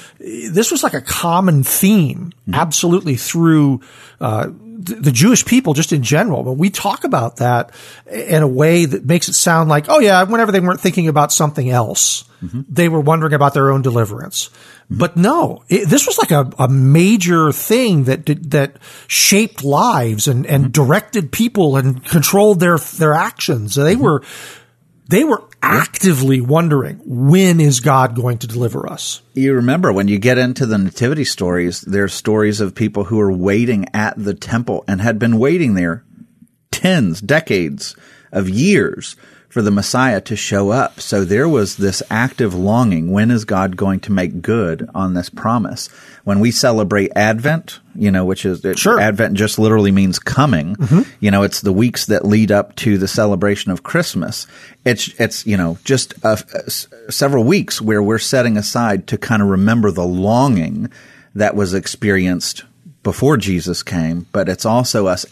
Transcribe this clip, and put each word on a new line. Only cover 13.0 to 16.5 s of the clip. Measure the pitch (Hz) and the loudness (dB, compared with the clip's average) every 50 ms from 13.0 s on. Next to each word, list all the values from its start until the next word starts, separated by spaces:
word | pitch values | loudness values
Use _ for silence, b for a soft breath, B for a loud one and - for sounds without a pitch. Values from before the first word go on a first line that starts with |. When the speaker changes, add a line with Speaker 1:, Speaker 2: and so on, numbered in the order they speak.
Speaker 1:
wondering | 139 151 160 160 160 156 | 2 2 0 2 0 0
about | 151 139 143 139 - | 2 2 2 2 2
their | 147 135 139 | 2 2 2
own | 135 139 | 2 2
deliverance. | 127 131 117 120 113 98 104 - - - - - - - | 0 0 0 0 0 -2 -4 -12 -12 -10 -10 -10 -10 -10
Speaker 2:
Mm-hmm. | _ - - - - - _ - - 107 | _ -20 -20 -20 -20 -20 _ -8 -2 -2
Speaker 1:
But | 175 170 - | -2 -2 2
no, | 170 180 226 311 349 - - - - _ - | 2 2 2 2 2 0 -2 -4 -10 _ -2
it, | 170 214 - 147 | -2 0 2 2
this | 214 285 - | 2 2 2
was | 494 392 - | 0 0 -2
like | - - | 0 2
a, | 165 143 135 139 | 2 0 0 -2